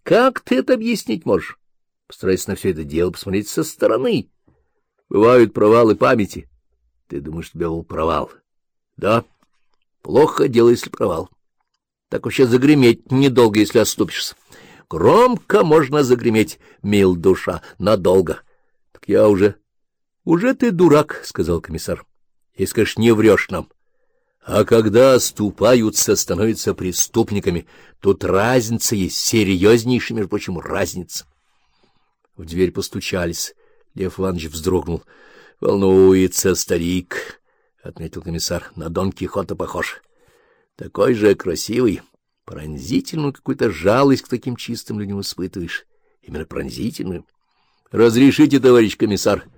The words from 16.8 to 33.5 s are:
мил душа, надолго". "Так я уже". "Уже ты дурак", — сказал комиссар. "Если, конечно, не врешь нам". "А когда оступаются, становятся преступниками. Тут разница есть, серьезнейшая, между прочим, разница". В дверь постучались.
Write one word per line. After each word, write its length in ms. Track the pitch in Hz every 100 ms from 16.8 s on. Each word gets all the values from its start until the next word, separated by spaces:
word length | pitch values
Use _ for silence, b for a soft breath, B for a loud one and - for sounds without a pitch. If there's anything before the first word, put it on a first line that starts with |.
мил 320 | 101 104 95 87
душа, 460 | 95 90 - 85 B B
надолго". 640 | 92 104 90 95 82 - _ _ _ _ _
"Так 160 | _ -
я 200 | 95 107
уже". 260 | 98 101 - _ _ _ _ _ _ -
"Уже 280 | 170 247
ты 180 | 262 233
дурак", — 500 | 175 175 147 147 -
сказал 380 | - - 82 82
комиссар. 440 | - 80 - 87 - _ _ _ _ -
"Если, 160 | 95
конечно, 280 | - 104 -
не 120 | 117
врешь 360 | 110 107 92 -
нам". 200 | 87 - _ _ _ _ _ _ _
"А 240 | - 107 107
когда 480 | 113 110 110 135
оступаются, 1000 | 123 - - 104 - 107 127 107 - - 98
становятся 580 | - 90 110 110 110
преступниками. 920 | 92 92 - - 113 107 101 95 85 b b b b
Тут 240 | 98 98 87
разница 720 | 95 113 131 110 113 - 107
есть, 220 | 90 -
серьезнейшая, 1000 | - 110 98 90 101 117 117 123 - 113
между 120 | 95
прочим, 300 | 104 - 82
разница". 640 | - 92 95 90 85 - - _ _ _ _ _ _ _ _ _ _ -
В 100 | 82
дверь 260 | 85 90
постучались. 840 | 90 - 98 - 92 87 85 -